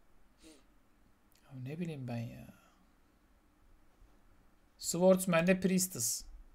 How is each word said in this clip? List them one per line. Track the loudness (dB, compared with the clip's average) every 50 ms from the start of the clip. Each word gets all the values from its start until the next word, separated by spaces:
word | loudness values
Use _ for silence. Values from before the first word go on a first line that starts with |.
| -20 -20 -20 -20 -20 -20 -20 _ -20
Ya | -20 -20 -20 -20 _ -20 -20 _ _ _ _ -20 -20 -20 _ _ _ _ _ _ -18 -14 -12 -10
ne | -10 -8 -6
bileyim | -6 -6 -6 -8 -8
ben | -6 -6
ya. | -6 -6 -8 -10 -14 -18 -20 -20 -20 -20 -20 _ -20 -20 _ _ _ _ _ _ _ _ _ _ _ _ _ _ _ _ -20 -20 -20 -20 -20 -20 -20 -20 -20 -20 -20 -20 -20 -20 -20 -20 -20 _ -20 _ _ _
Swordsman'le | -12 -8 -4 0 4 6 6 6 6 4 2 2 4 4 4 4 4
Priestess. | 4 2 2 2 0 -2 -4 -4 -4 -2 -4 -4 -8 -14 -18 -20 -20 -20